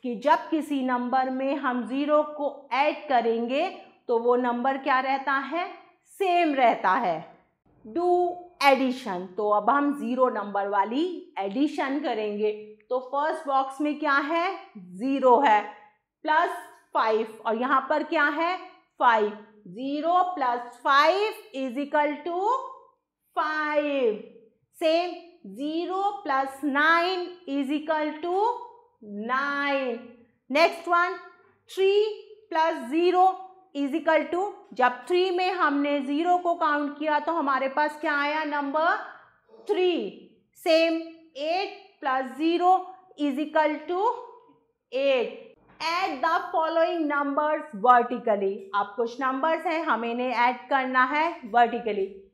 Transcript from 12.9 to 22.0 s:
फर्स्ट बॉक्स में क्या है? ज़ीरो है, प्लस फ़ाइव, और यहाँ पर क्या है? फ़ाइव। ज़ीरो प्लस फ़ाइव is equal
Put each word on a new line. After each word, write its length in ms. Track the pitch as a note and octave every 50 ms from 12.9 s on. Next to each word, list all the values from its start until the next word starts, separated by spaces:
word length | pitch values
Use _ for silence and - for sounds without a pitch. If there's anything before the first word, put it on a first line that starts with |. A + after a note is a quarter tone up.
| B3+ B3+ B3+ B3+
फर्स्ट 360 | C4+ C#4 D4 D#4 - D#4+ - C#4
बॉक्स 340 | C4+ C4+ C4+ C4+ - -
में 160 | D4+ D4 D4 D4
क्या 180 | D4+ D4 C#4 C#4
है? 400 | C#4+ C#4+ E4+ E4+ E4+ F#4+ F#4+ - - - _ G#3+
ज़ीरो 640 | F3+ F3+ F3+ F#3 A3 C4+ C#4 C4+ B3 B3+ A#3+ A3+
है, 220 | C#4 A#3+ G#3+ G#3 G#3 G#3 - - - _ _ _ _ _ _ _ _
प्लस 320 | D#4 D4+ D#4+ F4 F#4 - - - - - _ _ _ _
फ़ाइव, 440 | D#4 B3 A3 A3 A3 A3 A3 - - -
और 100 | A3+ A3+ A3+
यहाँ 280 | B3 C4 C#4+ C4 C4+ -
पर 140 | D#4 D4+ D#4
क्या 200 | D4+ E4 D#4 D4
है? 320 | C#4+ C#4+ D4+ E4 E4+ F#4 F4+ - - - _ _ _ _ _
फ़ाइव। 380 | D4+ B3 A3+ A3 G#3 G#3 G#3 - - - _ - _ F3+
ज़ीरो 540 | F3 G#3+ C4 C#4 C#4+ D4+ D4 E4 F4 F4+ F#4 F4+ F4+
प्लस 440 | D4+ C4+ B3 A#3+ A#3+ A#3+ - - - -
फ़ाइव 500 | D4+ C4+ C#4 D4 D#4+ F4+ G4 G#4 A4 G#4+ - - - -
is 220 | C4+ C4 C4 A3+ C4+
equal 360 | C#4+ C#4+ D4+ D4+